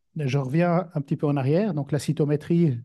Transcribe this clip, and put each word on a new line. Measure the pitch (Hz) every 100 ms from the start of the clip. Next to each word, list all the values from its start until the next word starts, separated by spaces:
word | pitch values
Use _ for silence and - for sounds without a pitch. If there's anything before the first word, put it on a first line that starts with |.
| _ 165
Je | 139 143
reviens | 131 156 175 170 185
un | 151
petit | - 165
peu | 151
en | 143
arrière. | 131 160 220
Donc, | 147 -
la | 147
cytométrie, | - 156 147 147 - 170 170 120